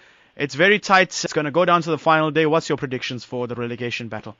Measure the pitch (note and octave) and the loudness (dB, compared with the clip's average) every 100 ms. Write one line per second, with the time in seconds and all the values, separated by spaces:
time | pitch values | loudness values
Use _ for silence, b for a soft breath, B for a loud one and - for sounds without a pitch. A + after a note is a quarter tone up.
0 | b b b b C#3+ C3+ F#3 G#3 - F#3+ | b b b b -6 2 4 4 4 4
1 | F#3 - E3+ - D3 C#3 F3+ F3 E3 D3+ | 4 0 -4 -2 -2 2 4 2 2 -2
2 | - D#3 D#3 D3+ D#3 D#3+ - C#3+ C3+ B2 | 2 2 2 2 2 2 0 -4 -4 -6
3 | - B2+ - B2 B2 A#2 A#2+ A#2 A#2+ - | -6 -10 -8 -8 -6 -6 -8 -6 -6 -6
4 | A#2 G#2+ A2 G#2 | -8 -10 -12 -18